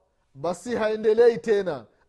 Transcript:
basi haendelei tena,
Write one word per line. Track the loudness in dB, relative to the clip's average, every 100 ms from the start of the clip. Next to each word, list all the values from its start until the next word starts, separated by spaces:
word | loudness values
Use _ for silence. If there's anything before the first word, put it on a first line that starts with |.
| _ _ _
basi | -10 -8 -8 -6 -4
haendelei | -2 -2 0 4 4 4
tena, | 0 -2 -2 -8 -12 _